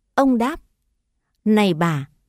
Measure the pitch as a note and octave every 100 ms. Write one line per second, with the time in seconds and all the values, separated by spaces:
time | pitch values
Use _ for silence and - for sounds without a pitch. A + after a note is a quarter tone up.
0 | _ - C4+ B3 A#3+ E4 - _ _ _
1 | _ _ _ _ - G#3+ G#3 D#3+ E3+ D3+
2 | C#3 _